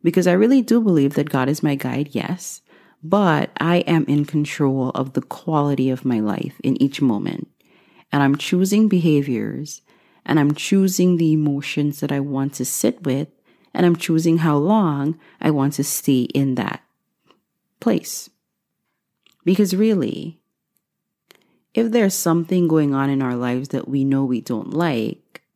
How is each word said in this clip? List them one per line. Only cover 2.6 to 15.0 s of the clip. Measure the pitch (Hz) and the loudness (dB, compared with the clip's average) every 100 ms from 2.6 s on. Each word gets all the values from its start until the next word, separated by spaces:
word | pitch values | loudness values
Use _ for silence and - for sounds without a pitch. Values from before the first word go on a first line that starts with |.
| _ _ _ _ | _ _ _ _
but | 156 196 190 151 - - | 0 2 4 2 -2 -2
I | 165 175 | 0 0
am | - 165 | 2 0
in | - 147 | 2 0
control | 147 156 147 - 139 135 131 | 0 -2 -4 0 0 0 -2
of | - 131 | -4 -4
the | 131 | -4
quality | - - - 156 143 135 131 | -6 -10 -2 0 0 0 0
of | 127 131 | 0 -2
my | 113 | 0
life | 107 - - - | -2 -2 -6 -4
in | 127 - | -4 0
each | 139 - | 0 2
moment. | 135 101 92 - - _ _ _ _ _ _ | 0 0 -4 -8 -12 _ _ _ _ _ _
And | 143 | 0
I'm | 139 147 | 2 0
choosing | - 185 190 208 220 | -2 0 2 2 2
behaviors | 185 165 147 139 117 107 127 151 - _ _ _ _ - | 2 4 2 0 -4 -4 -8 -12 -16 _ _ _ _ -2
and | 156 | 2
I'm | 143 | 2
choosing | 147 - 196 190 185 180 175 | 0 0 2 2 2 2 4
the | 160 | 2
emotions | 156 151 139 - - 147 143 | 2 0 -2 -4 -2 -2 -2
that | 147 | -4
I | 139 | -4
want | 139 135 139 | -4 -4 -4
to | - | -4
sit | 127 - 233 247 | -6 -2 -2 -2
with, | 156 131 151 _ _ _ _ | -4 -4 -4 _ _ _ _
and | - 175 | 0 2
I'm | 165 | 2
choosing | - 160 165 165 | 0 0 2 2
how | 165 147 | 2 2
long | 160 220 175 143 | 2 2 2 0